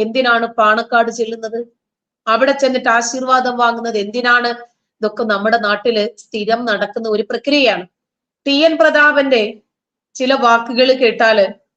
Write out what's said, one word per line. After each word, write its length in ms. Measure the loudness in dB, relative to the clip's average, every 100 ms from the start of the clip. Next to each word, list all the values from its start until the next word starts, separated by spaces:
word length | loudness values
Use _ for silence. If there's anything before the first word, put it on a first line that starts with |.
എന്തിനാണ് 440 | -4 0 0 0 -2 0
പാണക്കാട് 520 | 2 2 0 0 0
ചെല്ലുന്നത്, 480 | -2 -6 -6 -10 -10 -12 _ _ _ _ _ -2
അവിടെ 260 | 2 2
ചെന്നിട്ട് 360 | 2 0 0 2
ആശീർവാദം 680 | 0 0 -4 0 0 0 0
വാങ്ങുന്നത് 360 | 0 0 -4 -4
എന്തിനാണ്? 460 | -4 -2 2 2 0 -6 -12 _ _ -6
ഇതൊക്കെ 240 | -6 -4
നമ്മുടെ 340 | -2 0 0 0 0
നാട്ടില് 380 | -2 -2 -2 -2 -6
സ്ഥിരം 420 | -12 -8 -2 -2
നടക്കുന്ന 440 | -2 -4 -4 -6 -4
ഒരു 160 | -4 -4
പ്രക്രിയയാണ്. 540 | -6 -2 2 2 0 -6 _ _ _ _ _ -4
ടി 100 | 2 2
എൻ 120 | 2
പ്രതാപന്റെ 640 | 2 4 4 2 2 0 -2 -8 _ _ _ _ _
ചില 200 | -6 -2 2 4
വാക്കുകൾ 460 | 2 0 0 2
കേട്ടാല് 540 | 2 2 2 2 2 0 -2 _